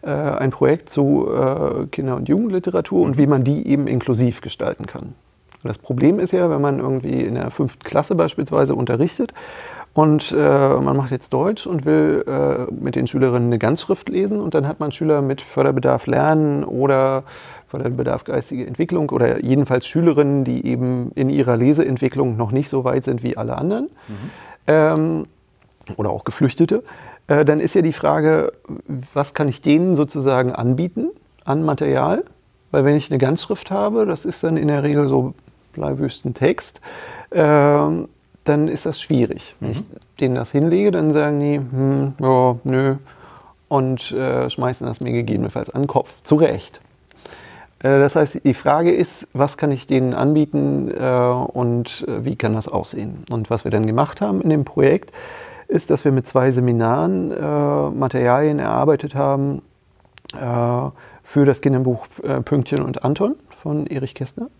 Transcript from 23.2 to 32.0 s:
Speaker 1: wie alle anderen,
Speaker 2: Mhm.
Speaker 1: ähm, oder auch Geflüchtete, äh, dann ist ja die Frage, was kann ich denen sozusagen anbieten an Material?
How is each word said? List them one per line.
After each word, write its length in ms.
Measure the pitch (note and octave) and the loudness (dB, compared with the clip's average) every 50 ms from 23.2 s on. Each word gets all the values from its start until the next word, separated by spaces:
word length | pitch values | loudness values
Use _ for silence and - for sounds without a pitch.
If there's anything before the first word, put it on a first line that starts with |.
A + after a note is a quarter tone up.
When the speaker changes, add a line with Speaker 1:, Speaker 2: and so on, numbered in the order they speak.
Speaker 1:
wie 160 | A#2 A#2+ - | -4 -4 -4
alle 200 | - A2 A2+ B2+ | -4 -4 -6 -4
anderen, 280 | - D3 E3+ G3+ A#3 C4+ F#4 - _ - | -4 -2 -2 -2 -4 -4 -8 -10 _ -16
Speaker 2:
Mhm. 220 | - G#3+ G2 G2+ - - - - - - _ _ | -16 -14 -12 -12 -14 -16 -16 -20 -20 -20 _ _
Speaker 1:
ähm, 580 | - D3+ D#3 D3+ D#3 D#3+ D#3 D#3 E3 E3 D#3+ D3+ - _ _ _ _ _ _ _ _ _ _ _ - G2+ | 2 4 4 4 4 4 2 0 0 -2 -4 -6 -10 _ _ _ _ _ _ _ _ _ _ _ -14 -6
oder 140 | - G#2 G2+ | -4 -4 -4
auch 120 | - A2 - | -4 -4 -6
Geflüchtete, 600 | - - - D3 C3 - - E3 D#3 G#3 A3+ - - - - - - - - _ | -8 -2 0 0 0 2 2 2 2 2 -2 -2 -6 -20 -20 -20 -20 -20 -20 _
äh, 160 | - D3 D3 D3+ | 0 2 4 4
dann 160 | C#3 D3+ D3+ | 4 4 2
ist 140 | - E3 - | 0 2 2
ja 60 | G3+ | 2
die 120 | E3+ E3 D3 | 2 2 0
Frage, 600 | - - D3 D3 D#3 D3+ D#3 D#3+ D#3 C#3+ - - _ _ - D3+ - - - D3 C3 B2+ - _ | 0 0 0 2 2 4 4 2 2 2 -2 -4 _ _ -14 -14 -14 -12 -10 -10 -10 -10 -6 _
was 200 | C#3+ C#3+ C#3 - | -4 -4 -4 -2
kann 140 | - D#3 | -2 -2
ich 140 | C#3+ A#2+ - | -2 -2 -2
denen 340 | - D3 D3 D#3+ F3 F#3 F3+ | 2 4 4 4 4 2 2
sozusagen 560 | D3 D3+ C#3+ - D#3 C3 C3+ C3+ B2+ B2+ B2 | 2 0 0 -2 -2 0 2 2 2 2 0
anbieten 580 | - - A#2 B2 B2+ B2+ E3+ F3+ - A3 B3+ E4+ G#4 - _ _ _ _ _ | -2 0 0 0 0 0 -2 -4 -2 -4 -4 -4 -6 -10 _ _ _ _ _
an 200 | - C#3 D#3 D#3+ | -2 -2 0 0
Material? 600 | D#3 D3 - D3+ C#3+ C3+ C3 | 0 0 0 0 0 2 2